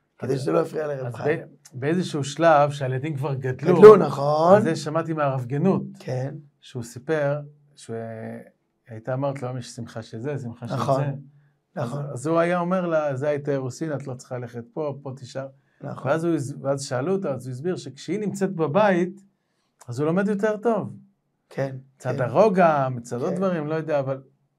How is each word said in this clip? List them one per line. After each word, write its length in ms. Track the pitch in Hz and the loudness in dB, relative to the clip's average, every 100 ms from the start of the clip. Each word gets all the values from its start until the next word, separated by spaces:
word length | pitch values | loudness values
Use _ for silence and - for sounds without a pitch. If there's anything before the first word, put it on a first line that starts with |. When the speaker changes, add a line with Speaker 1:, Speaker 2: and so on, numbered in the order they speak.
| _ - | _ -8
Speaker 1:
כדי 140 | 120 | -4
Speaker 2:
אז, 60 | 135 | -2
Speaker 1:
שזה 120 | 156 | 0
לא 80 | 165 | 0
יפריע 280 | 160 156 151 | 0 -4 -6
לרב 180 | 135 | -6
Speaker 2:
אז 100 | 120 | -8
Speaker 1:
חיים. 240 | 113 143 165 | -4 -2 -2
Speaker 2:
ב-, 60 | - - - | -6 -20 -18
באיזשהו 500 | 127 143 180 165 151 | -6 -2 -2 -2 -4
שלב 480 | 135 - 165 147 147 | -4 4 6 6 4
שהילדים 440 | 143 131 131 156 | 0 -4 -4 -4
כבר 180 | 131 147 | -4 -4
גדלו, 440 | 131 131 131 160 180 | -4 -4 -2 2 12
Speaker 1:
גדלו, 180 | 214 | 12
נכון. 600 | 196 147 135 143 151 170 208 | 12 8 0 0 4 6 6
Speaker 2:
אז 60 | |
זה 120 | 165 | 4
שמעתי 380 | 147 151 160 165 | -2 -4 -4 -2
מהרב 320 | 156 143 131 | -2 0 -2
גנות, 380 | 113 143 190 160 - - | -4 0 2 2 -2 -10
Speaker 1:
כן. 360 | - 127 135 151 - _ | -6 -6 -6 -8 -18 _
Speaker 2:
שהוא 220 | - 123 | -14 -12
סיפר, 560 | 113 120 165 156 143 147 147 - _ | -12 -10 -4 -2 0 -2 -6 -18 _
שהייתה 1400 | - - 113 113 113 113 117 - _ _ _ - 110 131 | -20 -12 -10 -10 -10 -12 -12 -16 _ _ _ -16 -10 -6
אמרת 280 | 131 139 135 | -4 -4 -4
לו, 160 | 123 127 | -6 -8
"יש 120 | - | -10
שמחה 320 | - 113 113 | -12 -12 -12
של 200 | 110 113 | -12 -10
זה, 160 | 139 127 | -8 -6
שמחה 300 | 117 - 120 | -8 -10 -8
של 60 | |
Speaker 1:
נכון, 300 | 131 127 135 | -4 0 0
Speaker 2:
זה." 80 | 143 143 - _ _ _ _ | 0 -6 -12 _ _ _ _
Speaker 1:
נכון. 280 | 170 120 143 | -8 -6 -6
Speaker 2:
אז, 80 | 143 | -8
אז 140 | 127 151 | -6 0
הוא 120 | 165 | 2
היה 200 | 170 180 | 2 0
אומר 260 | 175 185 | 0 0
לה, 300 | 175 156 147 | 0 0 0
"זה 140 | 131 147 | -2 -2
הייתה 220 | 147 143 | -2 0
אירוסין, 420 | 135 131 - 160 | -2 -2 -6 -6
את 140 | 135 139 | -6 -8
לא 60 | |
צריכה 240 | 127 - 123 | -12 -10 -10
ללכת 260 | 120 120 117 | -10 -12 -10
פה, 240 | 160 151 143 | -6 -6 -6
פה 80 | 139 | -10
תישאר." 320 | - 123 131 135 - _ _ | -12 -12 -10 -10 -14 _ _
Speaker 1:
נכון. 300 | 135 123 131 | -12 -6 -2
Speaker 2:
ואז 120 | 160 | 0
הוא 120 | 170 | 0
הס-, 180 | 156 127 139 | -2 -4 -6
ואז 220 | 135 139 | -2 -2
שאלו 300 | - 127 160 | -2 -4 -2
אותו, 160 | 196 156 | -2 -2
אז 180 | 123 127 | -6 -8
הוא 60 | |
הסביר 220 | 127 170 | -8 -6
שכשהיא 440 | 170 135 - - 202 | -6 -8 -12 -6 -4
נמצאת 360 | 202 - 190 | -4 -2 -2
בבית, 640 | 165 147 180 214 170 180 - _ _ _ _ _ _ - | 0 0 4 4 4 0 -6 _ _ _ _ _ _ -10
אז 120 | 117 | -2
הוא 60 | |
לומד 220 | 151 180 202 | 0 2 0
יותר 300 | 202 214 214 | 0 0 0
טוב. 360 | 233 208 - - - _ _ _ _ | 0 0 -4 -10 -20 _ _ _ _
Speaker 1:
כן, 260 | - 135 131 - | -6 -6 -6 -16
Speaker 2:
מצד 200 | - 127 127 | -10 -4 -2
Speaker 1:
כן. 40 | |
Speaker 2:
הרוגע, 680 | 120 147 214 185 165 147 131 | 0 4 4 6 4 4 0
מצד 300 | 123 - 120 | -4 -6 -4
עוד 80 | 165 | -4
Speaker 1:
כן. 60 | |
Speaker 2:
דברים, 320 | 180 190 170 147 | -2 -2 -2 -2
לא 80 | |
יודע, 240 | 160 151 147 | -4 -2 -2
אבל, 220 | 135 135 - _ _ | -2 -6 -10 _ _